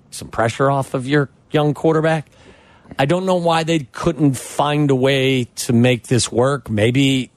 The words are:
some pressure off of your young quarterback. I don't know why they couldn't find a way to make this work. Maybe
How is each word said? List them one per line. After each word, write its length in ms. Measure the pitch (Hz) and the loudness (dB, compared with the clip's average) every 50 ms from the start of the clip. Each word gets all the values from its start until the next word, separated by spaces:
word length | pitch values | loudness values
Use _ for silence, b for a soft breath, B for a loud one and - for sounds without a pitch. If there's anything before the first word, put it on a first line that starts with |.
| - _ | -12 _
some 180 | - - - - | -18 -16 -16 -10
pressure 420 | - - 113 117 - - 139 135 | -4 -2 -2 -2 0 0 0 0
off 240 | 139 135 131 - - | 0 0 -2 -4 -6
of 120 | 139 123 | -6 -4
your 220 | 131 143 151 139 - - _ _ _ | 0 0 0 0 0 -6 _ _ _
young 240 | - 151 147 147 139 | -2 0 0 0 -2
quarterback. 560 | - - 160 160 156 156 160 160 156 - - B B B B B B B B B B B B - - | 0 0 0 0 2 0 0 -2 -2 -4 -10 B B B B B B B B B B B B -2 -2
I 60 | 139 | 0
don't 220 | 139 175 180 190 | 0 0 0 0
know 80 | 185 185 | 0 0
why 260 | 180 170 170 165 160 160 | 0 2 0 0 0 0
they 180 | 156 165 156 | 0 -2 -2
couldn't 540 | 123 - - - - 170 160 - 156 143 127 117 | -2 -6 -10 -4 -2 -2 0 2 2 0 0 0
find 520 | - - - - 143 147 147 147 151 139 | -6 -8 -4 -2 0 0 0 0 2 2
a 40 | 135 | 2
way 500 | 127 127 135 139 135 131 135 135 127 120 | 2 2 2 2 2 2 2 2 0 -2
to 280 | - _ - - - 120 | -4 _ -10 -4 0 2
make 320 | 117 120 127 127 110 - | 4 4 4 2 0 0
this 260 | - 131 113 - - - | 0 0 0 0 0 0
work. 380 | 113 123 135 143 127 - - | 0 2 2 0 -2 -6 -6
Maybe 600 | 110 101 104 120 123 139 139 135 135 131 123 - _ | -2 0 0 2 2 2 2 2 2 0 -2 -6 _